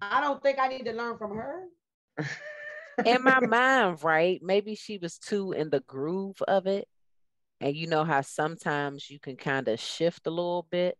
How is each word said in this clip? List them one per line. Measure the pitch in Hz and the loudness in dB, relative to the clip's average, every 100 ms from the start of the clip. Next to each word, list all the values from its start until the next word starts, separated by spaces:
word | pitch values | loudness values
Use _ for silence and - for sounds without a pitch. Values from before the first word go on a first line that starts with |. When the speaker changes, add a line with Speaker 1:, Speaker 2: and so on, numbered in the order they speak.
Speaker 1:
I | 202 247 | -2 0
don't | 294 277 | 0 2
think | - 269 | 2 2
I | 262 | 2
need | 262 | 0
to | 226 | -6
learn | 226 233 226 | -4 -6 -6
from | 214 220 | -6 -6
her. | 262 339 359 _ _ _ _ - | -8 -10 -12 _ _ _ _ -8
Speaker 2:
<laughs> | 147 - - - - - - - | -8 -8 -12 -12 -12 -14 -8 0
Speaker 3:
In | 220 247 | 4 4
my | 262 262 | 6 6
mind, | 240 233 254 262 196 165 | 6 4 6 6 4 2
right? | 165 160 175 180 | 2 4 4 2
Maybe | 170 196 208 214 | 0 0 0 -6
she | - 208 | -8 -8
was | 170 - | -8 -10
too | - 208 190 | -4 -2 -2
in | 147 156 | -2 0
the | 143 | 0
groove | - 135 147 190 196 - - | -2 -6 -4 -4 -4 -4 0
of | 196 190 | 2 2
it. | 196 - _ _ _ _ _ _ - | -2 -4 _ _ _ _ _ _ -4
And | 139 | -2
you | 147 165 | -2 0
know | 156 | 2
how | 160 139 | 2 2
sometimes | 139 - 156 165 170 147 143 143 - | 0 -2 -2 -2 -4 -2 -2 -6 -14
you | 143 | -16
can | - 127 | -14 -8
kinda | 147 135 117 113 | -2 0 0 -2
shift | - - 165 - - | -4 -2 -2 -2 -6
a | |
little | 165 175 175 170 | -4 -2 -4 -2
bit? | 180 180 | -2 -2